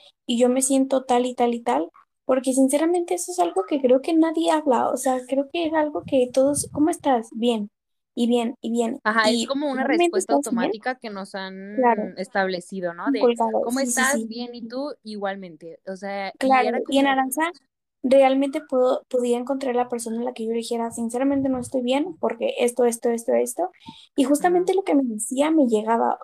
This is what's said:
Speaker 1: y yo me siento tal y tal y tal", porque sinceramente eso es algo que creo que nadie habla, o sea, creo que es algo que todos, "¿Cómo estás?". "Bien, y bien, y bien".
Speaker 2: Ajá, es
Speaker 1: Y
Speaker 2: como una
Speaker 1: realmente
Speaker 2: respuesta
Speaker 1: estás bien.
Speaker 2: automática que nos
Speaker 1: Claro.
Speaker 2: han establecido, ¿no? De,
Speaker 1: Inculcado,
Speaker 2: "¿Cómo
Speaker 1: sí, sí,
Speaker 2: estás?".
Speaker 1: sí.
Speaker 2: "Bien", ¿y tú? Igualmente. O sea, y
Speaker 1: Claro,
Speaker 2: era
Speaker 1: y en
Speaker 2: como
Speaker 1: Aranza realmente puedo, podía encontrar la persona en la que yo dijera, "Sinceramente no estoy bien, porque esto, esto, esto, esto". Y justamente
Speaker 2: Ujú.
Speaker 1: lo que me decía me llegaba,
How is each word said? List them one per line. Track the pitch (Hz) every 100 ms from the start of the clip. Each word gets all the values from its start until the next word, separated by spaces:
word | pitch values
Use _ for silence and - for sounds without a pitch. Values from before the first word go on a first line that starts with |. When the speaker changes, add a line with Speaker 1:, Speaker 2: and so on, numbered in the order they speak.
| - _ -
Speaker 1:
y | 240
yo | 247
me | 254
siento | 262 269 269 262
tal | 254 247 247
y |
tal | 247 240
y | 233
tal", | 233 262 339 _ _ _ -
porque | 262 262
sinceramente | 262 262 285 330 349 349
eso | 359 -
es | 349
algo | 349 370 381
que | 294
creo | 262 262
que | 269
nadie | 330 320 320 330
habla, | 311 294 233 120
o | -
sea, | 269 254 254
creo | 269 277
que | 339 320
es |
algo | 311 302 302 -
que | 269 254
todos, | 254 269 285 -
"¿Cómo | - 311
estás?". | 339 294 247 226
"Bien, | 226 240 226 208 _ _ _ _
y | - 233
bien, | 240 233 -
y | 233
bien". | 233 226 - 214
Speaker 2:
Ajá, | 220 214
es | 233
Speaker 1:
Y |
Speaker 2:
como | 226 277 294
una | 262 269
Speaker 1:
realmente | 330 349 381
Speaker 2:
respuesta | -
Speaker 1:
estás | 285 285
bien. | 240 240
Speaker 2:
automática | 220 254 262
que | 233
nos | 196 196 196 190 190 196
Speaker 1:
Claro. | 214 240 214
Speaker 2:
han | 185 180
establecido, | 185 202 190 180 - 190 175
¿no? | 170 202
De, | 247 240
Speaker 1:
Inculcado, | 233 226 220
Speaker 2:
"¿Cómo | 233 254
Speaker 1:
sí, | 254
sí, | 254
Speaker 2:
estás?". | 254 277 220
Speaker 1:
sí. |
Speaker 2:
"Bien", | 226 240
¿y | 240 226
tú? | 247 294 -
Igualmente. | 214 214 196 196 185 156 170 - -
O | 190
sea, | 196 196 190 -
y |
Speaker 1:
Claro, | 262 262 -
Speaker 2:
era | 247 -
Speaker 1:
y | 277
en | 277
Speaker 2:
como |
Speaker 1:
Aranza | 269 262 285 330 349 _ _ _ _
realmente | 254 269 262 269 277 302
puedo, | 311 254 254 - -
podía | 254 247 240
encontrar | 254 269 269 240
la | 247
persona | 240 233 226
en |
la | 247
que | 247 220
yo |
dijera, | 233 226 233 233
"Sinceramente | 226 233 240 277 277 269
no | 254
estoy | 247 262
bien, | 240 269 359 -
porque | 226 233 220 -
esto, | 240 240
esto, | 240 233 240
esto, | 233 233
esto". | 233 240 - 359 - - - - -
Y |
justamente | 262 285 359 349 370
Speaker 2:
Ujú. |
Speaker 1:
lo | 381
que | 381
me | 294
decía | 254 214 - 262 302
me | 320 247
llegaba, | 214 220 233 240 -